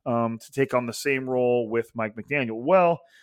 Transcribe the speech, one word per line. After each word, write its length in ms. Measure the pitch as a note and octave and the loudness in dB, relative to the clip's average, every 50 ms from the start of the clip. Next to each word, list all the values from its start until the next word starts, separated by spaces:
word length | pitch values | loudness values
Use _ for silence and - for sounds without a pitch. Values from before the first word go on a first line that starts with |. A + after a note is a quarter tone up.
| - | -6
Um, 320 | C3 A#2+ A#2 A#2 A2+ A#2 A2 | -2 0 0 0 0 -2 -6
to 140 | - - - | -12 -8 -2
take 220 | C#3 C3+ C3+ - | -2 0 2 0
on 120 | B2 B2 | 0 -2
the 60 | A#2+ A2+ | -2 -6
same 360 | - - C#3+ C#3 C3 C3 B2+ | -6 -2 -2 -2 -2 -2 -2
role 400 | B2+ B2+ B2 B2 B2 B2 A#2+ G#2+ | 0 2 2 2 2 2 0 0
with 220 | A2+ A#2 A2+ - - | -2 -2 -2 -4 -4
Mike 200 | A#2 A2 A2 G#2 | -6 -6 -6 -6
McDaniel. 460 | A2 G#2 - C#3+ D3 C3 A2+ A2 A2+ A#2+ | -8 -8 -4 -4 -2 -2 -2 -4 -4 0
Well, 380 | D3 F#3 F#3+ F3+ E3+ E3+ E3 - _ _ - | 2 4 4 6 4 2 0 -4 _ _ -20